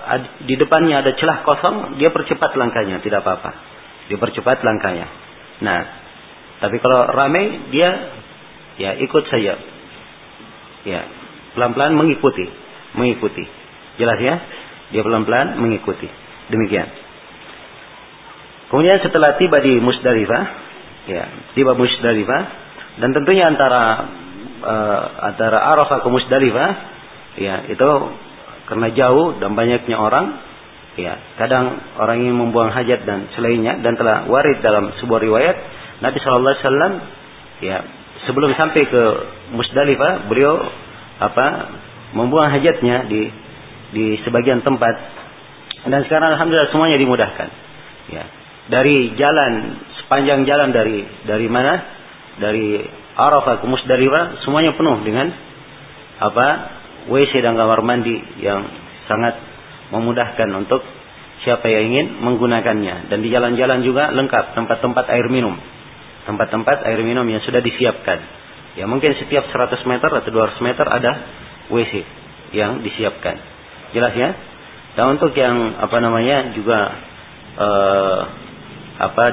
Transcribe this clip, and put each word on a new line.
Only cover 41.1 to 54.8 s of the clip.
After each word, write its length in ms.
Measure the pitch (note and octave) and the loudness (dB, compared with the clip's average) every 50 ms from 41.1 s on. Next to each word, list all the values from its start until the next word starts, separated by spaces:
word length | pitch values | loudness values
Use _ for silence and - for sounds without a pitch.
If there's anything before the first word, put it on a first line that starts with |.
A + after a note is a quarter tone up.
| - | -6
apa, 280 | - G#2 G#2+ - A#2+ C3 D3 - - - - - - - - - - - - - | -4 -4 -2 0 0 0 0 0 -4 -8 -12 -14 -18 -18 -20 -20 -20 -16 -8 -4
membuang 380 | A2 A#2+ B2 D3 D#3+ D3+ C#3+ | -2 0 2 4 4 4 4
hajatnya 560 | C#3 C#3 C#3 - - - A#2+ A#2+ B2 B2+ B2 | 2 2 2 2 2 2 2 0 0 0 -2
di, 140 | G#2+ G#2 G#2+ G#2+ G#2+ - - - - - - - - - - - - G#2+ | -2 -2 -2 -2 -4 -8 -12 -20 -20 -20 -20 -20 -20 -20 -20 -16 -8 -4
di 100 | A2 A2 G#2+ G#2+ G#2+ - | -2 -2 -2 -2 -4 -2
sebagian 340 | A#2 A#2+ A#2+ A#2+ C3+ B2 A#2 | 0 0 2 4 2 2 2
tempat. 320 | - C#3 C3+ A2 A#2+ A#2 A#2 - - - - - - - - - - - - - - - - - - | 2 0 2 2 2 2 2 0 -6 -16 -18 -18 -20 -20 -20 -20 -20 -20 -20 -18 -18 -18 -16 -10 -4
Dan 160 | B2+ C3+ C#3+ - | 0 0 0 2
sekarang 300 | - D#3 D#3 D#3+ D#3+ D#3 | 2 2 2 4 2 2
alhamdulillah 340 | E3 D#3+ E3 D#3+ D#3+ C#3+ - | 2 2 2 2 2 2 2
semuanya 300 | - D#3 D#3+ D#3+ D3 C3+ | 2 2 4 4 4 4
dimudahkan. 500 | C3+ B2+ B2 A#2+ G#2+ G2 - - D#2+ D#2 - - - - - - - - - - - - | 4 4 2 2 0 0 -2 -6 -10 -10 -12 -18 -20 -20 -20 -20 -20 -20 -20 -20 -18 -16
Ya. 120 | D#2+ D#2+ - - - - - - - - - | -14 -14 -14 -16 -18 -20 -20 -20 -20 -20 -6
Dari 480 | A2 A#2 B2+ C3 D3 D3 C3 B2 A2+ G#2+ | 0 2 4 4 4 4 4 2 0 0
jalan, 640 | A2+ C#3+ D3 D#3 D3+ C#3 B2 A2+ G#2+ - - - - - - - - - | 0 2 2 4 2 2 2 0 -4 -6 -8 -10 -12 -16 -18 -18 -16 -4
sepanjang 400 | - C3+ C#3 C#3 C#3+ C#3 C3+ C3 | 0 0 2 2 2 2 2 2
jalan 260 | C#3+ C#3+ D3 C#3+ C3 A#2+ | 2 2 2 2 2 2
dari, 320 | A2+ G#2+ A2 G#2+ G2+ G2 - - - - | 2 2 0 -2 -4 -6 -10 -14 -10 -6
dari 240 | A2 G#2 A2 A#2 | -4 -2 -2 0
mana? 260 | A2 A#2+ B2 B2+ D3 F3 F3+ - - - - - - - - - - - | 0 0 0 2 2 0 -2 -4 -10 -18 -20 -20 -20 -20 -20 -20 -20 -10
Dari 460 | G2+ G2+ G#2+ G#2+ A2 G#2+ G#2 G#2 - - - - - - - - | -6 -4 -2 -2 -2 0 -2 -2 -4 -4 -8 -14 -18 -20 -6 0
Arafah 460 | - B2 D3 D3 C#3 B2+ C3+ A#2 - - | 2 4 4 4 4 2 2 0 0 -2
ke 20 | |
Musdalifah, 800 | B2 C3 - - B2+ C3 B2+ C3 C3+ C#3 E3 F3 E3+ - - - | -2 -2 -2 0 0 2 2 4 2 2 2 0 -2 -6 -8 -4
semuanya 300 | C3+ C#3+ D#3 E3 D#3 - | -2 0 2 2 2 2
penuh 240 | - | 2